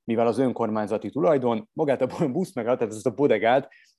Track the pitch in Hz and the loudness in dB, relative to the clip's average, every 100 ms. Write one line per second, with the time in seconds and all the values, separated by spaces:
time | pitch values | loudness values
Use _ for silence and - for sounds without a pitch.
0 | - 113 117 110 131 110 113 107 104 107 | -4 0 2 2 0 0 -2 -2 -2 -4
1 | 107 127 175 147 123 110 107 - 156 127 | -4 -2 2 2 2 -2 -4 -4 -2 0
2 | 127 - 160 131 185 - 110 123 113 107 | -2 -2 -2 -2 -4 -4 -2 0 -2 -4
3 | 117 107 143 110 110 131 123 _ _ | -4 0 2 4 4 2 0 _ _